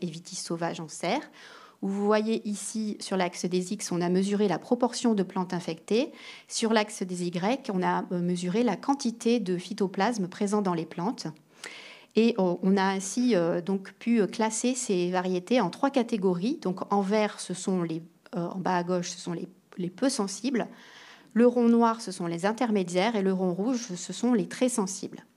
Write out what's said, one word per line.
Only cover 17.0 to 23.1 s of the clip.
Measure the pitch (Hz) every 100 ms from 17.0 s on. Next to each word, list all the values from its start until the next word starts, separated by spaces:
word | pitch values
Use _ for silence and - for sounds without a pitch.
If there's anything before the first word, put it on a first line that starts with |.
vert, | 196 214 208 -
ce | -
sont | 180 - 185
les, | 170 165 165 _ -
euh, | 180 170
en | 190
bas | 175 180
à |
gauche, | 175 180 175
ce | -
sont | 175
les, | 170 180 - _ -
les | 175
peu | - 262
sensibles. | 254 196 - 277 240 - - - - - - -
Le | 214 240
rond | 240 233
noir, | 233 233 226
ce | 190
sont | 185 170
les | 165
intermédiaires. | 196 226 240 208 170 180 214